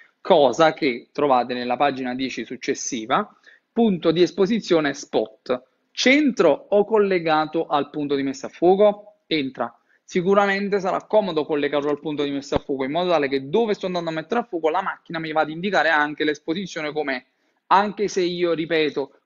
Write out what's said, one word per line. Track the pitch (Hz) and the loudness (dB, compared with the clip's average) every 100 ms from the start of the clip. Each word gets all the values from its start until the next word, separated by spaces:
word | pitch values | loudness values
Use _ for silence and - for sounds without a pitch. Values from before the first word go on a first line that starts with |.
| - _ | -20 _
cosa | - 175 131 113 160 | 2 4 4 4 2
che | 151 147 120 - | 2 -2 -4 -8
trovate | - 147 127 120 | -2 2 2 0
nella | 123 123 123 | -4 -4 -2
pagina | 143 131 127 | -2 -2 -6
dieci | 127 131 123 | -6 -6 -8
successiva, | 113 123 - 123 - 120 110 151 208 _ _ _ _ | -10 -8 -6 -6 -6 -8 -2 -2 -2 _ _ _ _
punto | - 226 175 165 | 0 2 2 0
di | 160 | 2
esposizione | 170 - 190 226 - 165 147 | 2 2 0 0 0 0 0
spot, | - - 127 110 - - 127 _ _ _ | -4 -4 -2 -2 -6 -6 -6 _ _ _
centro | - 247 285 294 196 170 | 0 4 4 4 4 4
o | 139 - 202 | 2 2 0
collegato | 202 220 196 185 160 156 151 165 160 | 2 2 2 0 0 0 0 -2 -2
al | 147 143 | -2 -2
punto | 151 143 | -6 -2
di | 143 | -2
messa | 135 131 117 | -2 -6 -10
a | |
fuoco? | - 175 190 208 202 - _ - | 0 4 6 4 2 -6 _ -4
Entra. | 160 135 127 120 - _ _ | -4 -2 -4 -8 -8 _ _
Sicuramente | - 185 170 202 202 196 202 202 | -6 -2 2 4 2 0 -2 -2
sarà | 185 170 | -2 -4
comodo | - 214 196 156 | 0 0 0 -2
collegarlo | 143 151 143 143 147 | -2 -2 -2 -2 -2
al | 147 | -4
punto | 156 147 | -4 -4
di | 143 | -4
messa | 139 139 147 | -6 -4 -4
a | |
fuoco, | - 135 | -4 -4
in | 131 | -4
modo | 160 180 | -2 0
tale | 160 139 | 0 0
che | 139 135 | -2 -2
dove | 196 226 | 0 0
sto | 196 190 | -2 -4
andando | 180 165 | -4 -4
a | |
mettere | 160 156 233 | -6 -4 -4
a | |
fuoco | 226 175 160 | -4 -2 -2
la | 175 | 0
macchina | 185 151 - 165 | -4 -8 -10 -10
mi | 160 | -4
va | 156 | -2
ad | 151 | -2
indicare | 160 196 180 151 | -4 -2 0 2
anche | 156 147 147 | 2 0 -2
l'esposizione | 151 147 - 165 190 165 151 | -2 -2 -4 -6 -6 -8 -8
com'è, | 151 143 127 - _ _ _ - | -6 -6 -6 -10 _ _ _ 2
anche | - 208 208 196 | 2 2 -2 -4
se | 196 | -2
io, | 175 175 175 | -2 0 0
ripeto, | 160 165 165 151 139 135 _ | 0 0 0 0 -2 -8 _